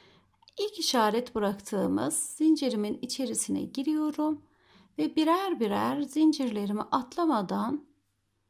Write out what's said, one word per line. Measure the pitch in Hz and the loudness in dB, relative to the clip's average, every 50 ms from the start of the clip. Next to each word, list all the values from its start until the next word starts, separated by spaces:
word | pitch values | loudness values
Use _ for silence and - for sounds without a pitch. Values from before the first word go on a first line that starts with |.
| - - _ _ _ _ _ _ _ _ - - | -20 -20 _ _ _ _ _ _ _ _ -8 -6
İlk | 403 415 415 - | -6 -6 -4 -4
işaret | - - - 247 220 214 208 233 247 - - | -2 0 2 4 4 4 2 0 -2 -2 -4
bıraktığımız | 220 208 196 202 202 - - 214 190 190 190 185 202 233 294 302 | -2 0 0 -2 -4 -6 -6 -2 -2 0 0 0 0 0 0 -2
zincirimin | - - - - - 311 311 311 294 277 254 220 214 208 208 - - | -2 -4 -6 -2 2 4 4 4 4 2 -2 0 0 -2 -2 -4 -6
içerisine | - 247 - - 262 226 226 - - - 196 190 | -6 -8 -6 -4 -4 -4 -2 -4 -4 -2 -2 -4
giriyorum | - - - 269 269 311 302 302 311 302 302 - 302 311 311 302 - _ _ _ _ _ _ - _ _ - - | -4 -6 -6 -4 -2 0 0 0 0 -2 -2 -2 -2 -2 -2 -4 -8 _ _ _ _ _ _ -20 _ _ -6 -4
ve | 302 302 - | -4 -2 2
birer | 311 311 311 339 370 392 381 339 214 | 2 4 4 4 2 2 -2 -2 0
birer | 226 202 202 208 214 233 269 285 | 0 0 0 0 0 0 0 -2
zincirlerimi | 285 269 - 302 311 311 302 - 269 240 214 208 202 202 208 214 | -4 -2 2 4 6 6 4 4 0 -2 -2 -2 -2 -2 -2 -2
atlamadan | - - - 262 247 - - - 339 320 269 214 190 175 190 202 208 233 285 294 - _ _ _ _ _ _ _ _ _ _ _ _ | 0 2 2 2 2 -2 -2 0 2 2 2 2 0 0 -2 -2 -2 -2 -4 -6 -6 _ _ _ _ _ _ _ _ _ _ _ _